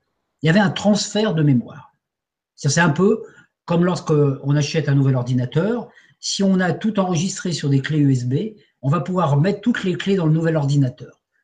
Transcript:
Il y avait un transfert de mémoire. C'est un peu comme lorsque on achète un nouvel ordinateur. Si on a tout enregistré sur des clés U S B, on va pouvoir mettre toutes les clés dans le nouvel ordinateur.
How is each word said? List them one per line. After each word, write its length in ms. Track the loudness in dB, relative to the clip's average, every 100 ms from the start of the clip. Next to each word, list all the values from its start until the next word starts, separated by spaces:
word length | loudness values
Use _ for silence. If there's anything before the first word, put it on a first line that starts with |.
| _ _ _ _
Il 60 | 0
y 20 |
avait 100 | 2
un 120 | 2
transfert 600 | 0 0 0 0 -2 0
de 100 | 2
mémoire. 500 | 4 2 0 -10 -20 _ _ _ _ _ _ -6 -2
C'est 100 | 2
un 100 | 2
peu 320 | 2 2 0 -6 -20 _ _ -2
comme 200 | 0 0
lorsque 260 | -2 0
on 440 | 2 2 0 0 0
achète 340 | 0 -2 0
un 60 | 2
nouvel 200 | 2 0
ordinateur. 760 | 0 -2 -2 -2 -2 -2 -6 -16 _ _
Si 240 | -8 -2
on 160 | 0 2
a 140 | 0
tout 260 | -2 -2 -2
enregistré 520 | 0 0 -2 -4 -6
sur 180 | -4 0
des 120 | 0
clés 180 | 0 0
U 120 | 2
S 140 | 2 0
B, 100 | -4 -4 -10 _ _
on 80 | -2
va 120 | -2
pouvoir 380 | -2 -2 2 2
mettre 220 | 2 0
toutes 220 | -2 -2
les 120 | -2 -2
clés 200 | 0 0
dans 100 | 2
le 80 |
nouvel 220 | 2 2 0
ordinateur. 680 | 0 2 0 -2 -16 -20 _ _